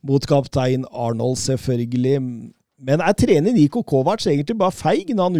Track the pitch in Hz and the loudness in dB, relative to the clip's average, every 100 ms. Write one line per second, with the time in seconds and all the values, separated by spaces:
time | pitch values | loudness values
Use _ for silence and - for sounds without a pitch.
0 | 135 135 - 143 131 139 127 127 131 120 | 0 -2 2 0 0 -2 0 0 -4 -6
1 | 117 117 120 127 - 131 - 123 117 123 | -4 -2 -2 -2 -2 -4 -2 -2 -2 -2
2 | 127 139 127 120 120 _ _ _ 131 151 | 0 0 -2 -10 -16 _ _ _ -2 0
3 | 175 208 - 175 170 240 147 240 - 135 | 2 2 4 4 4 4 4 2 0 0
4 | 135 214 - 143 147 226 190 - 156 311 | 0 -2 0 -2 -2 0 -2 0 0 0
5 | 370 226 180 | 0 -2 0